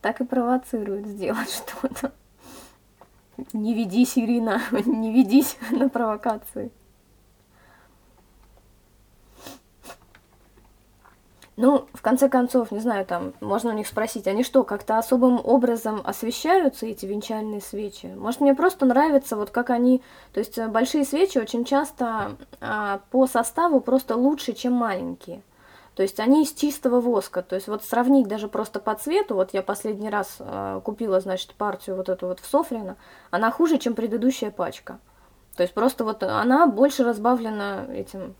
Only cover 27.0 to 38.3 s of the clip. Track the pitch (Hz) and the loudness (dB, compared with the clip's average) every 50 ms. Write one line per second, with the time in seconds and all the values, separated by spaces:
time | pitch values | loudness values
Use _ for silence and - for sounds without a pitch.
27 | 233 247 233 196 180 - - 180 185 _ 180 190 - 214 214 214 - - 226 233 | 2 2 0 0 -2 -2 -6 -8 -6 _ -6 -6 -6 -6 -8 -8 -6 -2 -2 0
28 | 247 262 277 269 240 196 208 214 214 208 - - 220 - - 202 - 220 220 220 | 4 6 6 4 4 2 -2 -6 -6 -6 -4 -6 -6 -6 -8 -6 -4 -4 -6 -4
29 | - 294 330 403 403 - 214 190 190 190 - 196 185 - 208 - - 220 214 196 | -4 0 0 0 0 0 0 0 0 0 -2 -4 -4 -4 -6 -4 -4 -6 -6 -6
30 | 214 214 208 208 185 - - - - - 202 196 196 196 190 190 - - 214 - | -6 -4 -4 -4 -4 -4 -10 -16 -12 -10 -8 -6 -6 -6 -6 -6 -6 -8 -6 -4
31 | 233 214 185 185 185 196 185 185 - - - _ 208 208 185 190 - - 185 185 | -2 2 2 0 2 0 -6 -6 -6 -12 -6 _ -4 -4 -4 -6 -8 -8 -6 -4
32 | 185 190 185 185 180 180 180 - - - - 294 311 - 247 220 208 185 190 _ | -2 -4 -4 -4 -4 -6 -6 -8 -4 0 2 2 2 0 -6 -8 -8 -10 -14 _
33 | - - - - - - - 180 220 233 247 - 339 311 320 - - 240 226 226 | -20 -20 -20 -20 -10 -4 -2 2 2 0 2 2 2 4 4 2 0 -2 -2 -2
34 | 220 214 214 233 226 262 262 - - 208 - - 180 160 - - _ - - - | -2 -2 -2 2 2 2 2 0 -6 -6 -4 -4 -6 -6 -6 -12 _ -18 -18 -18
35 | _ _ _ _ _ _ _ _ _ _ - - 180 180 - 214 226 262 - - | _ _ _ _ _ _ _ _ _ _ -2 0 0 0 0 0 0 0 2 0
36 | 233 220 208 214 - 190 214 214 214 240 262 294 339 294 208 208 262 285 269 - | -4 -4 -2 -4 -4 -2 0 0 2 4 6 6 6 4 6 4 4 4 4 2
37 | 254 233 233 208 208 240 254 240 233 220 214 208 202 202 196 190 - - - 202 | 0 0 0 0 2 2 2 2 0 -4 -4 -4 -4 -6 -6 -8 -8 -8 -8 -10
38 | 196 - - 190 180 170 | -10 -10 -12 -14 -14 -14